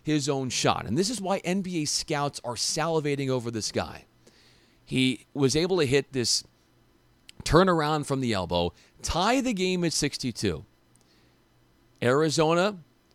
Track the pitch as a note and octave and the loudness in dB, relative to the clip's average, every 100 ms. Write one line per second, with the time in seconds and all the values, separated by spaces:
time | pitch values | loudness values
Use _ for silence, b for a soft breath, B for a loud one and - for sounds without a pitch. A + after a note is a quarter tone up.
0 | D3+ D3+ C#3 C3+ B2+ - C#3+ E2 - C3+ | -2 0 0 -2 -2 0 2 0 0 0
1 | G3+ G#3 G3 G3 F3 G3 F#3 E3+ D3 - | 0 -2 -4 -2 -2 -2 -2 -4 -2 -4
2 | - D3 C#3+ - A#2+ A2 - D#3+ E3 D#3+ | -2 -2 -4 -6 -8 -4 -4 -2 0 0
3 | D3 C#3 C3+ B2+ A#2 A2 - G#2+ D#2+ - | 0 -2 0 -2 -2 -4 -4 -2 -4 -8
4 | - _ b b b b b b - C3+ | -20 _ b b b b b b -4 0
5 | C3 - - C#3 C3+ D3+ F3+ F3+ C3+ C#3+ | 2 0 -6 0 2 2 2 2 4 2
6 | - C3 A2+ - - _ _ _ _ _ | 2 -2 0 -2 -4 _ _ _ _ _
7 | _ _ - - - D#3 F#3+ E3 D3 D3+ | _ _ -20 -10 2 4 6 2 0 -2
8 | C#3 C3+ B2 G2 F2 F2 F2 - b b | -2 -2 0 0 0 0 0 -4 b b
9 | - E3 G#3 C4+ B3+ F#3 F#3 F3+ E3+ - | -4 0 2 2 0 0 0 0 -2 0
10 | D3 - B2+ - G2+ D2+ - _ _ _ | -2 -2 -6 -2 -2 -4 -8 _ _ _
11 | b b b b b _ _ _ _ - | b b b b b _ _ _ _ -2
12 | A#2+ C#3 D#3+ C#3 D#3 E3+ G3+ F#3 - _ | 2 2 2 2 4 4 2 -2 -14 _
13 | _ | _